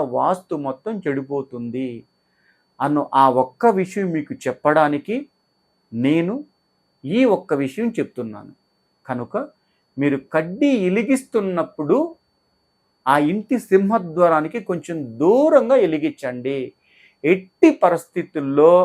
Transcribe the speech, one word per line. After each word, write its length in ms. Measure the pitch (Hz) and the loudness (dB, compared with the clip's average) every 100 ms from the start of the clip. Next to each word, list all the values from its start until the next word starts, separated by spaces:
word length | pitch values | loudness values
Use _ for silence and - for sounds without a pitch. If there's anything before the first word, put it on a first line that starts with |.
| 139 127 | -2 -2
వాస్తు 360 | 143 185 - 156 139 | 0 -2 -6 -8 -6
మొత్తం 280 | 135 220 214 147 | -8 -10 -8 -6
చెడిపోతుంది 840 | 139 135 143 135 120 120 127 131 117 - _ _ _ _ _ _ - | -6 -6 -8 -8 -10 -8 -8 -8 -10 -18 _ _ _ _ _ _ -4
అన్న 260 | 139 147 - 135 | -2 0 0 4
ఆ 40 | 135 127 | 4 4
ఒక్క 220 | 127 - 233 190 | -2 0 0 2
విషయం 280 | 185 202 190 160 | -2 -4 -4 -4
మీకు 180 | 147 - 131 | -6 -8 -8
చెప్పడానికి 720 | 123 147 156 151 147 165 240 294 _ _ _ _ _ _ | -2 0 2 2 0 -4 -8 -8 _ _ _ _ _ _
నేను 420 | 113 131 160 175 262 294 _ _ _ _ _ | -2 0 0 0 -6 -12 _ _ _ _ _
ఈ 160 | 135 214 262 190 | -4 0 2 2
ఒక్క 180 | - 143 | 0 -4
విషయం 260 | 135 208 233 233 | -4 -4 -6 -4
చెప్తున్నాను. 560 | - - 113 104 - - _ _ _ _ - | -6 -8 -12 -12 -18 -20 _ _ _ _ -10
కనుక 320 | 123 120 208 285 _ _ _ _ - | -8 -6 -8 -8 _ _ _ _ -4
మీరు 200 | 143 139 - | -2 -2 -2
కడ్డీ 380 | 160 165 202 294 247 | -4 -4 -2 0 2
వెలిగిస్తున్నప్పుడు 1120 | 180 202 226 262 - 226 190 175 156 - 151 240 330 - _ _ _ _ _ _ _ _ 131 | 0 0 0 -2 -2 -4 -2 -4 -6 -6 -4 -2 -4 -8 _ _ _ _ _ _ _ _ 0
ఆ 100 | 143 151 | 2 0
ఇంటి 240 | 202 214 247 - | -2 -4 -4 2
సింహద్వారానికి 880 | 190 196 226 175 160 175 160 156 233 190 | 2 2 -2 -4 2 2 2 -2 -6 -6
కొంచెం 280 | 175 - 165 127 113 | -8 -6 -8 -8 0
దూరంగా 540 | 160 247 302 294 226 269 | 2 4 6 4 4 2
వెలిగించండి. 760 | 180 156 147 - 131 123 131 139 123 - _ _ _ _ | 2 0 -4 -6 -10 -6 -6 -6 -8 -14 _ _ _ _
ఎట్టి 460 | 151 185 - _ 330 - | 0 0 -2 _ 4 6
పరిస్థితుల్లో 880 | 175 170 - 180 151 156 139 143 156 180 | 2 2 -4 -8 -6 -6 -2 4 6 6